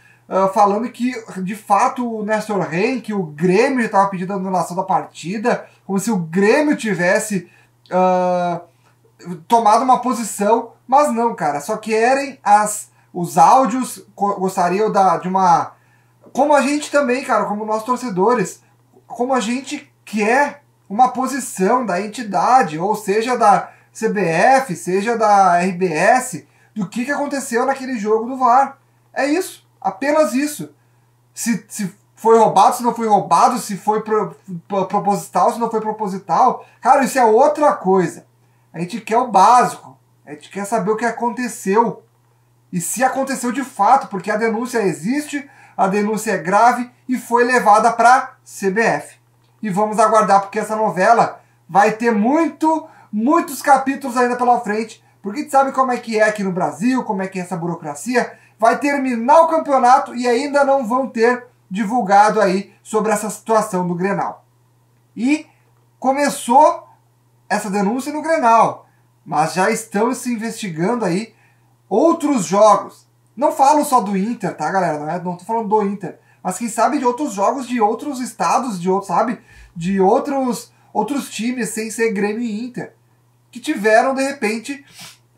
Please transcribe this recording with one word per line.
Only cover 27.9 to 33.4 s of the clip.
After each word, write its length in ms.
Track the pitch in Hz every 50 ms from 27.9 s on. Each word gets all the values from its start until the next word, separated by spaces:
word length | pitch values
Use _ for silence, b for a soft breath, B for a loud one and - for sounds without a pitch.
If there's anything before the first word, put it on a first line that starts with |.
| 262 214
jogo 260 | 196 214 220 226 233
do 120 | 240 269 262
var. 420 | 262 233 240 262 277 269 - _ _ _ _ _ _ _ -
É 120 | - 269
isso, 420 | 285 302 359 370 - - - _ _ _ _
apenas 540 | - 196 196 - 269 285 294 311 208 214 226
isso. 400 | 262 294 294 - - 156 - - _ _ _ _ _ _ _ _ _ _ _ _
Se, 300 | - - 226 226 175 - -
se 260 | - - 208 180 - _ _ _ _
foi 220 | _ - 240 226 226
roubado, 380 | 220 175 151 190 208 247 247
se 80 | 247 240
não 100 | 233 -
foi 140 | 233 226 220
roubado, 520 | 208 190 165 160 170 175